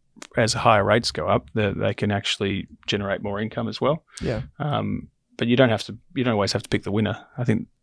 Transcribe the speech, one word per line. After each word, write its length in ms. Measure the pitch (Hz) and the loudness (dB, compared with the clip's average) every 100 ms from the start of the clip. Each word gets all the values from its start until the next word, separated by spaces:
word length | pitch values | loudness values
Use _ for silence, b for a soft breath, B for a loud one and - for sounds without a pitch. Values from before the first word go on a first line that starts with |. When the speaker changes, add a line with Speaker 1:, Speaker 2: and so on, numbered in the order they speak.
| _ - - - | _ -20 -6 0
Speaker 1:
as 160 | 110 | 2
higher 320 | 110 117 107 | 4 4 6
rates 260 | 101 110 120 | 6 4 2
go 160 | - 82 | -4 0
up, 200 | 104 - | 0 0
that 240 | 113 101 98 | -2 0 0
they 160 | 104 | -2
can 160 | 101 104 | 0 0
actually 560 | 101 - - 101 98 - - - | 0 -2 -2 -2 -2 -6 -12 -4
generate 360 | 110 98 95 | -4 -2 -4
more 180 | 101 101 | -4 -4
income 280 | 110 - 113 | -4 -4 -6
as 120 | 110 | -2
well. 240 | 120 160 _ B | 0 0 _ B
Speaker 2:
Yeah. 220 | - 110 - - | -4 -4 -6 -6
Speaker 1:
Um, 500 | 143 120 104 101 - _ _ - | -4 -2 -2 -4 -8 _ _ -4
but 120 | 117 | 2
you 80 | 120 | 6
don't 140 | 131 | 6
have 120 | 107 | 4
to, 120 | - 104 _ | -4 -14 _
you 80 | - | -4
don't 100 | 123 | 0
always 180 | 110 98 | 2 2
have 100 | - | 0
to 60 | - | -2
pick 140 | 104 | -4
the 80 | - | -2
winner. 340 | 101 101 98 - - | -2 -2 -4 -10 -6
I 80 | |
think 220 | 120 113 - _ | -2 -2 -2 _